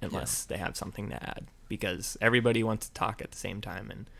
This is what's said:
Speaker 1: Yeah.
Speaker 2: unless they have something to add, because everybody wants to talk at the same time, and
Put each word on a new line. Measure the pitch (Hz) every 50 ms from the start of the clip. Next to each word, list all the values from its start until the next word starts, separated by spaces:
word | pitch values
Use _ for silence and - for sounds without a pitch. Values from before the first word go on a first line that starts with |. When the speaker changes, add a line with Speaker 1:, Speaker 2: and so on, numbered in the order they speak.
Speaker 1:
Yeah. | - 73
Speaker 2:
unless | - - - - - - -
they | - - -
have | 90 82 -
something | - - - - - 101 -
to | - - -
add, | - - - - - - - - -
because | - - - 98 90 80 - - - -
everybody | 107 117 120 123 113 120 113 113 110
wants | 110 110 110 - -
to | -
talk | - - 104 110 -
at | - -
the | - -
same | - 95 95 104
time, | - - 87 92 104 104
and | - - 110 - -